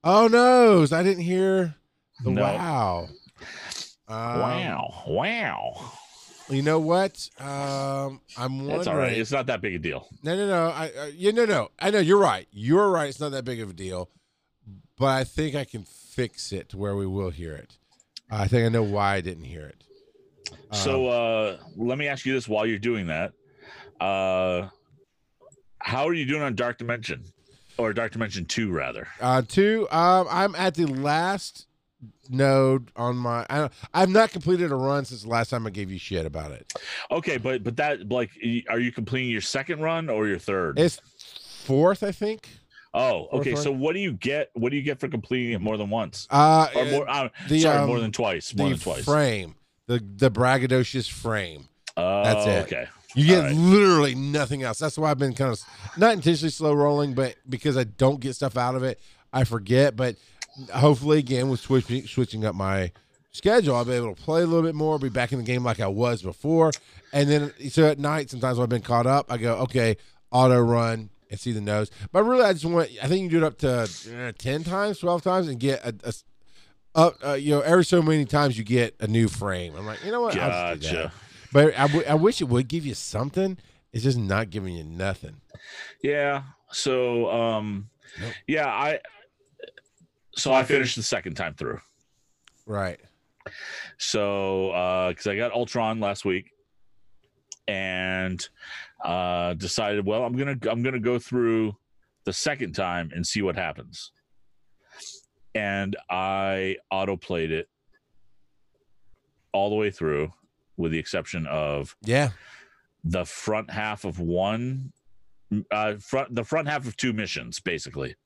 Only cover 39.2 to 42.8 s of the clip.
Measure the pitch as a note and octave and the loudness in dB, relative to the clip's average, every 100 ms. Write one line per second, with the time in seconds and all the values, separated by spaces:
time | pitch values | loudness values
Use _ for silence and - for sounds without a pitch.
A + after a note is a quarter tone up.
39.2 | B2+ A2+ - C#3 C3+ D#3 D#3+ E3 D#3+ G#2+ | -4 -4 -4 -6 -6 -4 -4 -4 -2 -2
40.2 | G#2+ F2+ - G2 E2+ C#2+ E3 - _ _ | 0 -2 -2 -2 -2 2 0 0 _ _
41.2 | - - - - - C3+ E3+ G3 G3+ - | -20 -20 -20 -18 0 4 4 2 -4 -4
42.2 | G#3+ A3 - - _ - | -6 -6 -14 -20 _ -20